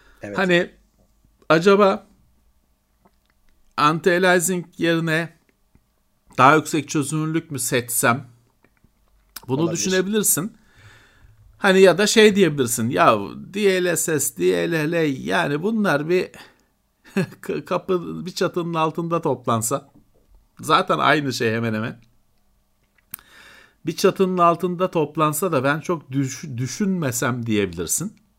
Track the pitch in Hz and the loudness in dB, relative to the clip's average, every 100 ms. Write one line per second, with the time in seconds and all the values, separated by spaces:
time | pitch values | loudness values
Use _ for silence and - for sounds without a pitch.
0 | _ _ 104 190 190 175 190 _ _ _ | _ _ -10 -4 0 0 0 _ _ _
1 | _ _ _ _ - 165 190 196 196 214 | _ _ _ _ 0 2 4 4 4 2
2 | - _ _ _ _ _ _ _ _ _ | -8 _ _ _ _ _ _ _ _ _
3 | _ _ _ _ _ _ _ - 147 160 | _ _ _ _ _ _ _ -2 0 2
4 | 185 175 185 180 175 180 165 - 165 165 | 0 2 2 2 0 -4 -8 -4 -2 0
5 | 165 160 165 _ _ _ _ _ _ _ | 0 -2 -4 _ _ _ _ _ _ _
6 | _ _ _ - 131 156 151 160 139 160 | _ _ _ 4 6 6 2 -6 -4 -4
7 | 143 156 156 160 160 135 - 127 120 - | -4 -4 -4 -4 -6 -8 -2 -2 -2 -2
8 | 131 131 - _ _ _ _ _ _ _ | 0 0 -4 _ _ _ _ _ _ _
9 | _ _ _ - - 135 170 165 190 185 | _ _ _ -14 -6 -2 -2 -2 -2 0
10 | 185 214 - 147 208 - _ _ - - | 0 0 0 -2 -4 -10 _ _ -20 -20
11 | _ _ - _ - - 202 190 190 170 | _ _ -20 _ -20 -2 2 8 8 6
12 | 208 226 214 202 170 143 120 123 113 175 | 2 6 6 6 2 2 -2 -2 -2 2
13 | 156 107 92 67 - 196 196 185 180 165 | 4 2 -2 -10 -10 -2 0 2 0 -2
14 | - 151 - - 180 175 170 160 151 170 | -2 -2 -2 -2 0 0 0 -2 -2 0
15 | 156 131 127 180 156 147 196 226 196 143 | -2 -2 -2 -2 0 -2 -2 0 0 0
16 | 156 180 - - - _ _ _ _ _ | 0 -2 -2 -10 -20 _ _ _ _ _
17 | - 196 160 - - 156 - 180 - 180 | -8 -4 -4 -8 -8 -8 -6 -6 -4 -6
18 | 165 160 170 - 175 180 170 165 160 165 | -6 -10 -10 -4 -4 -4 -4 -2 -2 -4
19 | 170 165 160 123 123 117 110 135 - _ | -4 -2 -2 -4 -2 -2 -2 -6 -8 _
20 | _ _ _ _ _ - 147 160 185 156 | _ _ _ _ _ -10 0 0 2 0
21 | 131 151 139 117 113 117 117 107 120 - | 2 2 0 -2 -2 -2 -4 -4 -6 -10
22 | _ _ _ _ _ _ _ _ _ _ | _ _ _ _ _ _ _ _ _ _
23 | _ - - - - - _ _ 165 165 | _ -20 -20 -20 -20 -20 _ _ -10 0
24 | 190 - 185 180 170 170 185 175 185 170 | 0 2 0 2 2 2 -2 -2 -2 -2
25 | 147 160 151 147 190 143 139 151 165 165 | -2 0 -2 0 -2 0 0 -2 -4 -6
26 | - 135 131 - 160 120 127 - 196 185 | -4 -4 -4 -6 -10 -8 -6 -4 -2 -2
27 | 139 120 131 123 117 104 95 85 82 - | -2 -2 -2 -2 -2 0 -2 -4 -6 -4
28 | 185 - _ | -6 -12 _